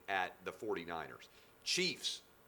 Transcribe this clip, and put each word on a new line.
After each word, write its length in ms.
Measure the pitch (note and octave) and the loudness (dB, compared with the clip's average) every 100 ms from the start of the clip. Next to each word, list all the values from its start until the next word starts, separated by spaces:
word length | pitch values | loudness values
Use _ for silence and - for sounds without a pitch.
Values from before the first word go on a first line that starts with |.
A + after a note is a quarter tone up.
| - | 0
at 240 | F#2+ F2+ - | 2 2 -2
the 80 | F#2 | -8
forty-niners. 760 | - G#2+ F#2 E2+ E2 C#2+ A#1 - - - - | -4 0 0 0 -4 -6 -10 -16 -20 -20 -10
Chiefs 580 | - - F3+ - - - - - | 0 4 4 2 -2 -2 -8 -20